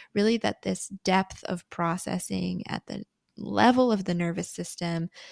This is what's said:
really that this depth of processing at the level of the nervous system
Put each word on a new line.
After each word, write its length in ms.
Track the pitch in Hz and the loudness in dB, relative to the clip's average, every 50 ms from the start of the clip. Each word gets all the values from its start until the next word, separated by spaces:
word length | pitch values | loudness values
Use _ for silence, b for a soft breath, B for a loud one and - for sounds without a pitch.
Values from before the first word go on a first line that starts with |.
| B B B | B B B
really 220 | 208 202 220 233 | 2 4 4 4
that 260 | 220 - 208 190 _ | 4 2 -2 -2 _
this 240 | - 190 190 - - - 196 - | -4 -4 -4 -4 -6 -12 -10 -4
depth 400 | - 190 185 190 190 - - - - | 0 4 4 4 2 0 -6 -12 -6
of 240 | - 185 175 - - | -6 -6 -6 -6 -10
processing 920 | - - 175 165 170 180 - - 185 180 - - 196 185 180 185 180 - - - | -6 -2 -2 0 0 -2 -4 -4 -4 -4 -4 -4 -4 -2 -2 -2 -4 -4 -6 -6
at 180 | - - _ | -8 -8 _
the 180 | - - - - _ _ _ _ _ _ | -8 -10 -10 -10 _ _ _ _ _ _
level 540 | - - - 202 202 214 247 247 254 254 240 | -12 -8 -4 2 6 6 6 8 6 4 4
of 140 | 220 196 190 | 4 0 0
the 100 | 185 175 | -2 -2
nervous 340 | 175 175 170 165 - 175 - | 0 0 -2 -2 -4 -6 -8
system 640 | - - 175 - - - 175 170 170 165 170 175 B B B B | -8 -10 -10 -10 -8 -6 -4 -4 -2 -2 -4 -6 B B B B